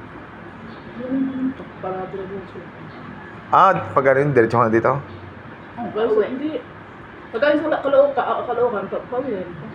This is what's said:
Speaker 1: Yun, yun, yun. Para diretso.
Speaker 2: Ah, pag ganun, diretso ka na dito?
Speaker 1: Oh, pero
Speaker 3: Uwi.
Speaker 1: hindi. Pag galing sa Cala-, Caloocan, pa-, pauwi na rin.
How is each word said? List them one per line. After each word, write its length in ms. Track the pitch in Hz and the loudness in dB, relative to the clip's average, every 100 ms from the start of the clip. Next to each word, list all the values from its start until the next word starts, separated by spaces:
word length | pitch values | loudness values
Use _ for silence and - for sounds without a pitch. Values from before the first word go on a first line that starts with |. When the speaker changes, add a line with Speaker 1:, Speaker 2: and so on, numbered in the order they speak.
| - - - - - - - - - 226 | -16 -16 -16 -16 -16 -16 -16 -14 -14 -10
Speaker 1:
Yun, 80 | 254 | -2
yun, 140 | 269 269 | 0 0
yun. 220 | 262 254 - - - | 0 -2 -4 -10 -8
Para 240 | 185 185 180 | -6 -6 -6
diretso. 520 | 196 190 196 175 190 170 - - - - - - - - | -8 -8 -10 -10 -14 -14 -14 -14 -14 -14 -14 -14 -16 2
Speaker 2:
Ah, 220 | 135 190 175 104 | 6 8 6 2
pag 140 | 143 135 | 4 6
ganun, 260 | 135 147 | 6 6
diretso 240 | 123 110 117 | 6 6 6
ka 120 | 117 | 4
na 80 | 113 | 4
dito? 160 | 120 143 - - - - - - - - | 4 2 -4 -14 -16 -18 -18 -18 -14 -10
Speaker 1:
Oh, 80 | 202 | -6
pero 220 | 202 233 | 0 2
Speaker 3:
Uwi. 160 | 214 202 | 2 2
Speaker 1:
hindi. 320 | 269 302 294 - - - - - - - | -2 -4 -6 -10 -18 -18 -18 -18 -18 -10
Pag 100 | 226 | 0
galing 160 | 294 294 | 2 2
sa 220 | 311 285 | 2 0
Cala-, 320 | 277 269 285 247 - 240 | 4 6 6 4 0 0
Caloocan, 400 | 247 233 240 202 185 | -2 0 0 0 -4
pa-, 200 | 190 - | -6 -4
pauwi 240 | 247 269 | -4 -4
na 80 | 190 | -4
rin. 120 | 175 - - | -6 -10 -12